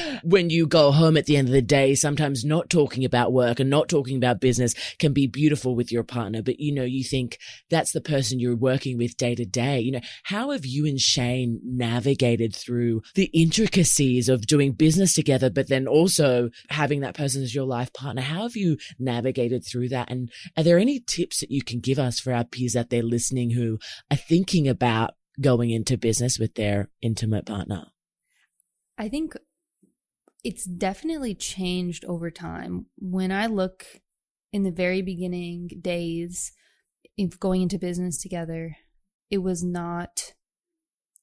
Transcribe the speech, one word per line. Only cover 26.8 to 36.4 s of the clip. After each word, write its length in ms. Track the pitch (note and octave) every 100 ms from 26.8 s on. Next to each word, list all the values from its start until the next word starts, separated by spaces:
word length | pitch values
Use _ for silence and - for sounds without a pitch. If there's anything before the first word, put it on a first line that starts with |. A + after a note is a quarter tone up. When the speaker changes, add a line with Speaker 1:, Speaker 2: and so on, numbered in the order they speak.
| G2+ _
Speaker 1:
intimate 460 | A#2 A2 A2 G#2+ -
partner? 400 | - - F#2 - _ _ _ _ _ _ _ _ _ _ -
Speaker 2:
I 100 | G#3+
think 260 | C#4+ D#4+ - - _ _ _ _ _ _ _ _ _
it's 220 | A#3+ -
definitely 720 | F#3 F3 F#3+ G3 D#4+ D#4+ B3+ F#3
changed 680 | - - F3+ F3+ F3+ E3
over 260 | - E3+ E3+
time. 540 | - E3+ E3 - F3+ - _
When 340 | F#3+ F#3 F#3
I 160 | G3 A3+
look 400 | G#3 F#3 - - - _ _ _ _ _
in 120 | G#3
the 80 | G3
very 280 | E3+ F3+ F#3+
beginning 680 | F#3+ F3 F3+ F3+ F3 F3 F3 F3
days 720 | F3+ F3 E3+ E3 E3+ F3+